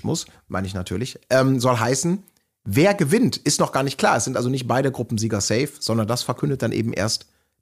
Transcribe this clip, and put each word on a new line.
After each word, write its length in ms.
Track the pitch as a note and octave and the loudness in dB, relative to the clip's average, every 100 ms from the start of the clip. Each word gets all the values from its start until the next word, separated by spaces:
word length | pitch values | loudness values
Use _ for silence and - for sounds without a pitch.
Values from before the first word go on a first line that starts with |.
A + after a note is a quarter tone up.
muss, 220 | A2+ E3+ - _ - | -6 -6 -8 _ -8
meine 200 | F#2 F#2+ | -6 -6
ich 60 | |
natürlich. 460 | G2 F#2 F#2 C3 - - | -6 -6 -6 -8 -10 0
Ähm, 300 | C3 C3 C3 | 2 4 2
soll 180 | B2+ A#2+ | 2 2
heißen, 460 | A2+ C3+ E3+ G3 - _ _ _ - | 2 0 0 -2 -6 _ _ _ -2
wer 280 | G#2+ G3 | 4 4
gewinnt, 440 | G3+ C#3+ A3+ F#3 - | 4 2 2 2 0
ist 220 | D3 - | -2 0
noch 120 | D#3 | 0
gar 120 | C3+ | 0
nicht 140 | C3+ - | -2 0
klar. 200 | G#3 B2 | 2 2
Es 80 | C3+ | 0
sind 100 | B2 | -2
also 120 | B2 | -2
nicht 180 | C3+ A#2+ | -2 0
beide 240 | B2 C#3 | 0 0
Gruppensieger 480 | B2+ A2+ A2 A2 G#2+ | -2 -4 -2 0 -2
safe, 300 | - A2+ D3 - | 0 0 -2 -4
sondern 280 | - A2+ G#2+ | -2 0 0
das 160 | B2 | -2
verkündet 380 | - A#2+ D3 C3 | -4 -4 -2 -2
dann 120 | A2+ | -2
eben 180 | G#2 A2+ | -2 -2
erst 340 | - A2 - - _ _ _ | -2 -2 -4 -8 _ _ _